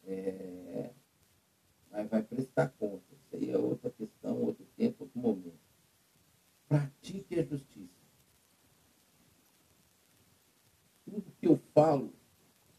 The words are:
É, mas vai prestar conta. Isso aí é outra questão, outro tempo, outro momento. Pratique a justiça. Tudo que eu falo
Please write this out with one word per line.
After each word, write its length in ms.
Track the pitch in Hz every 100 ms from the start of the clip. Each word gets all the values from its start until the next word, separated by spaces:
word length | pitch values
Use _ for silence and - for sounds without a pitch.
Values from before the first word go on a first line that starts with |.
É, 840 | 95 95 95 95 92 90 87 85 - - _ _ _ _ _ _ _ _ _
mas 180 | 107 107
vai 140 | -
prestar 460 | - - 131 - 147 -
conta. 260 | 107 95 _
Isso 240 | - _ -
aí 140 | -
é 60 | -
outra 340 | - - 160
questão, 520 | - - _ - -
outro 240 | - - - -
tempo, 280 | - -
outro 140 | - -
momento. 420 | 233 95 87 82 _ _ _ _ _ _ _ _ _ _ _
Pratique 680 | 147 139 - - 190 - 170
a 40 |
justiça. 580 | 156 143 - - - _ _ _ _ _ _ _ _ _ _ _ _ _ _ _ _ _ _ _ _ _ _ _ _ _ _ _ _ _ _ _
Tudo 280 | - 208 - -
que 60 | 175
eu 100 | 143 -
falo 380 | - 156 139 110 - _ _ _ _ _